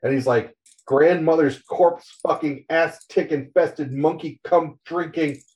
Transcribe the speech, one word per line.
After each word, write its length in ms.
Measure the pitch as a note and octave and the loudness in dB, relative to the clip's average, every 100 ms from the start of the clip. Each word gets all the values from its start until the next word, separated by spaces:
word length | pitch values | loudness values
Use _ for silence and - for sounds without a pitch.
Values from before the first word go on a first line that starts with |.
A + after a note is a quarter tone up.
And 100 | B2+ | 0
he's 140 | C3+ B2+ | -2 2
like, 280 | A#2+ A2 _ _ _ - | 0 0 _ _ _ -2
Grandmother's 720 | C3+ D#3 F3 D#3+ D#3+ D3 C3 | 4 4 4 2 2 2 -2
corpse 460 | _ - F3 - - - | _ 2 2 2 -16 -10
fucking 440 | - D#3 D3+ C3+ _ | -4 -2 -4 -8 _
ass 340 | E3 E3 - _ | 0 0 -4 _
tick 240 | - D#3 | -6 -4
infested 600 | D3 C3 - D#3+ - C#3 | -6 -2 0 0 -2 -8
monkey 480 | C3+ D3+ - E3 - | -2 -2 -2 -10 -14
cum 340 | - F3+ D#3+ - | 0 0 0 -12
drinking. 560 | - E3+ E3 E3+ D3+ C3 _ | -10 -8 -6 -4 -4 -4 _